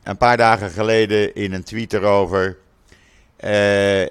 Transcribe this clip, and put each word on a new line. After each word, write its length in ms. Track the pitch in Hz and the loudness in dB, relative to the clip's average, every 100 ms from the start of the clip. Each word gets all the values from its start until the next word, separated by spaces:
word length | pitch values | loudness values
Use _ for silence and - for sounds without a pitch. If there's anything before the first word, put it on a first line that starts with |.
een 140 | - 98 | -12 0
paar 180 | 120 120 | 2 4
dagen 340 | 117 113 98 | 4 2 -2
geleden 640 | 85 110 113 107 104 104 | -4 0 2 2 0 -2
in 180 | - 101 | -4 -6
een 100 | 92 | -6
tweet 300 | 87 107 113 | -8 -10 -6
erover, 680 | 107 101 101 92 95 92 90 _ _ _ _ _ _ _ _ | -2 0 0 0 0 -2 -6 _ _ _ _ _ _ _ _
eh, 680 | - 104 101 101 98 95 90 | -2 0 2 2 2 0 -2